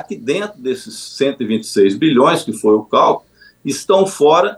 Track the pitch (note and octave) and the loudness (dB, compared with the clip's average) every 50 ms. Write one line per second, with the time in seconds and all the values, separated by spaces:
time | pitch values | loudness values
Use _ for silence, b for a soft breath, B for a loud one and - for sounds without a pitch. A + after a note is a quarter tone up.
0 | - - G3+ - A2+ B2 D3+ F#3+ G#3 G3+ - - B2+ B2+ B2 - - A2 A2 - | -2 -6 -12 -10 -4 -4 -4 -4 -4 -8 -10 -10 -6 -6 -6 -6 -8 -16 -16 -16
1 | - - - - C#3 C#3 C3+ - B2 G#2 A2 A2 A2 - - A2 G2 G2 G2 G2+ | -16 -12 -6 -4 -2 -2 -2 -4 -6 -4 -4 -4 -6 -4 0 2 2 2 2 2
2 | D#3+ D#3+ C3+ A#2+ C3+ D#3+ E3+ E3 - - G#2 - - G#2+ G#2+ G#2+ A2 - - C3 | 0 2 2 4 4 2 2 0 -4 -8 -8 -2 0 2 2 2 0 0 0 2
3 | D#3+ E3 - - - b b b b b b b b C#3+ C3+ - - - F#3+ F#3+ | 2 2 0 -2 -6 b b b b b b b b -8 -8 -6 -2 0 2 2
4 | G3 G3 - - C#3+ D3+ D#3+ F3 F#3 G3+ - | 2 0 0 2 2 4 4 4 2 0 -4